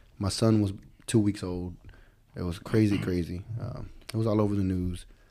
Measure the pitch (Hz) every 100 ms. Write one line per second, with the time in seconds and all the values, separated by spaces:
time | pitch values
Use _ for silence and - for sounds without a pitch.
0 | - - 98 - 113 107 101 98 - -
1 | - 113 101 98 92 90 90 87 - -
2 | - _ _ - 87 87 - 113 107 98
3 | 101 90 82 90 - 110 98 - - -
4 | - 110 113 107 104 101 92 92 90 87
5 | - - _